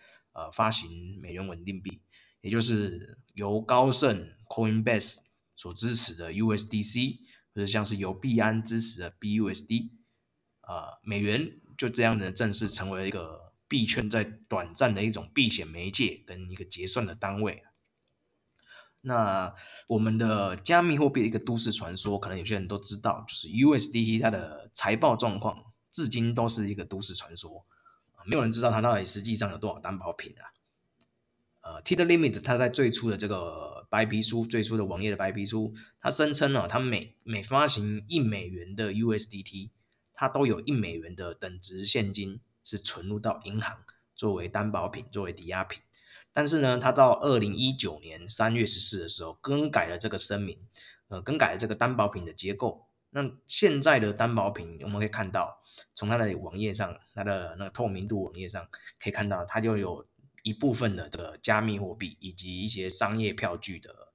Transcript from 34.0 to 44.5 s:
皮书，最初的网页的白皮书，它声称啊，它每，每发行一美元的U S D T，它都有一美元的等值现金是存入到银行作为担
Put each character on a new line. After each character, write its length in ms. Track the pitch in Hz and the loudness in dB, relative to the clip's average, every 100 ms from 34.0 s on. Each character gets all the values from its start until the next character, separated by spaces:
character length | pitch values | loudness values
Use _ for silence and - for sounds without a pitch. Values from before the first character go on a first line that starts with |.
皮 160 | 110 107 | 2 0
书， 240 | 107 117 | 0 -2
最 200 | 117 117 | 0 0
初 120 | 104 110 | 0 0
的 80 | |
网 160 | 98 90 | -2 -2
页 100 | 104 | -2
的 60 | 101 | -2
白 140 | 98 | -2
皮 160 | 101 101 | -2 -4
书， 260 | 110 110 - - _ | -2 -4 -6 -20 _
它 100 | - | -4
声 240 | 139 151 | 2 2
称 200 | 143 139 135 | 2 2 2
啊， 100 | 92 | 0
它 120 | 113 | 0
每， 360 | 127 101 - _ | 0 -2 -4 _
每 180 | 113 107 | -8 -6
发 280 | 98 135 147 | 0 2 4
行 360 | 123 104 107 107 | 2 0 -4 -2
一 100 | 165 | 2
美 300 | 113 101 90 | 2 0 -6
元 260 | 92 87 | -10 -10
的 180 | 101 107 | -4 -2
U 240 | 104 117 107 | 0 2 0
S 140 | 107 | -2
D 140 | 101 | -10
T， 260 | 95 98 107 _ _ _ _ | -12 -12 -14 _ _ _ _
它 160 | - 135 | -4 -2
都 160 | 139 | 2
有 160 | 135 104 | 2 2
一 100 | 135 | 0
美 220 | 135 92 | 0 0
元 200 | 82 82 | -4 -10
的 180 | 90 87 | -10 -10
等 280 | - 92 90 | -8 -10 -10
值 260 | - 92 98 | -12 -4 0
现 260 | 123 101 | 2 0
金 280 | 98 98 107 _ _ | -2 -6 -8 _ _
是 160 | - 101 | -10 -6
存 300 | - - 92 | -6 -8 -6
入 100 | 104 | -4
到 220 | 107 - | -2 -4
银 180 | - 104 | -4 -4
行 160 | - - - _ _ | -4 -8 -18 _ _
作 200 | - 110 | -4 -2
为 120 | 90 | 0
担 240 | 85 | -2